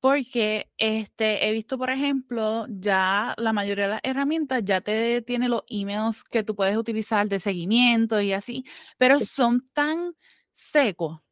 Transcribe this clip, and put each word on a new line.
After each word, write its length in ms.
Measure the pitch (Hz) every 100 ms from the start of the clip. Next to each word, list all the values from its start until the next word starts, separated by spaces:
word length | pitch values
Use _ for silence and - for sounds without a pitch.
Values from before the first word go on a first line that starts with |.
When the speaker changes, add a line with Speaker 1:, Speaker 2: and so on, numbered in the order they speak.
Speaker 1:
Porque, 680 | 262 285 254 240 214 214 - _
este, 680 | 220 220 214 _ 220 214 214
he 40 |
visto, 240 | 226 220 262
por 140 | 254
ejemplo, 760 | 262 277 277 254 233 214 220 220
ya 680 | 202 196 190 185 202 233 -
la 160 | 233
mayoría 320 | 220 202 202 202
de 60 |
las 100 | 214
herramientas 580 | - 262 277 320 294 262 196
ya 160 | 190
te 400 | - 214 233 240
tiene 260 | 233 240 247
los 140 | 240 -
emails 540 | 208 196 202 220 220 -
que 180 | 233
tú 120 | 214 208
puedes 220 | 196 214
utilizar 500 | 226 220 208 214 208
de 100 | 196
seguimiento 840 | 202 185 175 233 247 233 226 220
y 120 | 202
así, 320 | 196 202 247 262 - - _
pero 220 | 254 285
Speaker 2:
Sí. 60 | -
Speaker 1:
son 380 | - 240 240 -
tan 420 | - 294 330 349 330 _ _ _
secos. 680 | - - 302 254 175 165 160 _